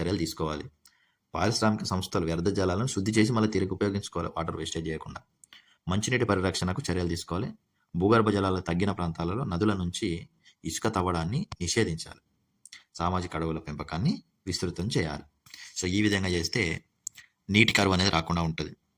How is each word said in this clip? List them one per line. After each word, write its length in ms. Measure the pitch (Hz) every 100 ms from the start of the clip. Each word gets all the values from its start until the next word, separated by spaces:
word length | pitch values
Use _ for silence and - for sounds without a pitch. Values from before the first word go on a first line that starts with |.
చర్యలు 160 | 85 95
తీసుకోవాలి. 480 | 82 - 80 76 - - _ _ _ _ _
పారిశ్రామిక 500 | 80 101 110 110 107
సంస్థలు 420 | 101 95 - 98 82
వ్యర్థ 220 | 82 95
జలాలను 400 | 98 92 90 131
శుద్ధి 240 | 98 98
చేసి 200 | 107 110
మళ్ళీ 180 | 113 107
తిరిగి 200 | 95 95
ఉపయోగించుకోవాలి, 640 | 92 104 101 - 85 85 80
వాటర్ 180 | 82 82
వేస్టేజ్ 320 | 80 82 80
చేయకుండా. 340 | 78 - - - _ - - _ _ -
మంచినీటి 380 | 98 117 127 117
పరిరక్షణకు 560 | 98 92 - 90 92 -
చర్యలు 180 | 90 87
తీసుకోవాలి. 440 | 82 - 87 117 - _ _ _ 85
భూగర్భ 340 | 98 117 107
జలాలు 300 | 101 95 92
తగ్గిన 320 | 85 85 98
ప్రాంతాలలో 520 | 92 85 82 85 110
నదుల 300 | 135 85 107
నుంచి 560 | 98 87 - 104 82 - _ _ _ 80
ఇసుక 220 | - 117
తవ్వడాన్ని 600 | 98 90 85 82 139 - -
నిషేధించాలి. 580 | 87 117 98 82 - - _ _ _ _ - - _ -
సామాజిక 400 | 85 92 87 80
అడవుల 240 | 82 80
పెంపకాన్ని 640 | 76 76 76 80 147 - - _ 95
విస్తృతం 420 | 85 90 85 101 110
చేయాలి. 260 | 80 73 - _ - - - -
So 80 | 92
ఈ 160 | 98
విధంగా 280 | 104 101 92
చేస్తే 540 | 87 80 123 85 - - _ - - - _ -
నీటి 240 | 104 117
కరువు 200 | - 98
అనేది 160 | 90 98
రాకుండా 320 | 82 80 85
ఉంటది. 340 | 82 80 76 - _